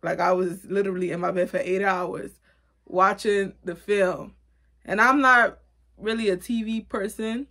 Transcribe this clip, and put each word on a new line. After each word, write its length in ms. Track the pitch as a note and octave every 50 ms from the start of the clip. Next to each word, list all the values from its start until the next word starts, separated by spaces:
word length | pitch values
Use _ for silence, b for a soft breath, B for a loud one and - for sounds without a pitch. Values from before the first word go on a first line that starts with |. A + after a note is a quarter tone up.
| -
Like, 180 | E3+ D#3+ C#3
I 120 | E3+ F3+ F3+
was 340 | F3+ F#3 F3+ E3+ F#3+ -
literally 440 | - F3+ G3 G3+ G3 F#3 F3+ F#3 F3
in 100 | D#3+ F3
my 100 | F3 F3+
bed 180 | F#3+ F#3 F3+ -
for 120 | - F#3 -
eight 180 | F3 F#3 F#3+ G3
hours 500 | G3 F#3+ F3+ F3+ E3+ F3+ - - - - _ _ _ _ _ _ _ _ _ _
watching 680 | _ - F3+ F#3 F#3+ G3+ G3 - A3+ G3+ G3+ G3 F#3+ - _ _
the 120 | F3+ F3
film. 580 | E3+ - - G#3 G3+ F#3+ F3+ E3+ C#3 - - - _ _ _ _ _ _ _ _ _ _
And 160 | - F#3 G#3
I'm 220 | A3 B3 C4 D4 C#4
not 380 | C4 B3+ A#3+ A#3 G3+ - - _ _ _ _ _ _ _
really 320 | _ E3 G#3+ A3+ A3+ A3+ G#3
a 80 | F#3
T 260 | F3+ - - A#3+ A3+ A3
V 180 | G#3+ A3+ A3+ G#3+
person 640 | - - A3+ F#3+ G#3 A3 - A3+ A3 A3+ A#3+ C#4+ -